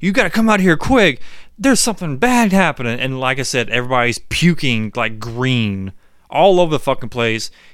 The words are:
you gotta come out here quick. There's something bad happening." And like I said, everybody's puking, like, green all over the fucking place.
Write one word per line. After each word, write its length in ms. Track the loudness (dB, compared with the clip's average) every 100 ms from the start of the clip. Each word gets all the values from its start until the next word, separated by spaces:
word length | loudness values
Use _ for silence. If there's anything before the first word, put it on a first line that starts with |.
you 120 | -2
gotta 180 | 0 0
come 180 | 2 2
out 120 | 2
here 160 | 2 2
quick. 440 | 2 4 4 0 -8 -12 -18 -2
There's 220 | 2 2
something 360 | 0 -4 -6 -2
bad 360 | 2 2 4
happening." 480 | 4 2 0 -4 -4
And 180 | -4 -2
like 200 | -2 -2
I 20 |
said, 280 | -2 -2 -2
everybody's 480 | -2 0 0 0 -2
puking, 760 | -6 0 2 2 0 0 -2
like, 240 | -4 -6 -6
green 760 | -8 -4 0 0 0 -4 -8 -12 _ _ _
all 300 | 2 4 4
over 100 | 2
the 80 | 0
fucking 300 | -2 -4 -4
place. 420 | -2 -2 -2 -6 -14 -20